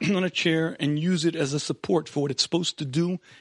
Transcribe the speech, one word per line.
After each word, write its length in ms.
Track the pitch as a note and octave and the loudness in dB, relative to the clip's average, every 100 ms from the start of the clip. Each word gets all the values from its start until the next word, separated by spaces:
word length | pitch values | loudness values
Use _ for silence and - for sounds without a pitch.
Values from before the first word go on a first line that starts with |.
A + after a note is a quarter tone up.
<clears throat> 140 | D#3 | 0
on 100 | G3 | 2
a 60 | F#3 | 0
chair 460 | - F3 D#3+ D#3+ - | 0 2 2 0 0
and 200 | C#3+ D3 | 0 0
use 260 | E3 F3+ | 2 2
it 120 | E3 D#3+ | 2 0
as 160 | C#3+ | 0
a 80 | C#3+ | -2
support 480 | - D#3+ - F3+ D3+ | -4 -4 0 0 0
for 140 | - | -2
what 80 | C#3+ | -2
it's 120 | C3 | -2
supposed 360 | - E3+ F3 - | 0 0 -2 -4
to 60 | |
do, 340 | D3 C3+ E3+ F3+ _ - | -4 0 0 -2 _ -20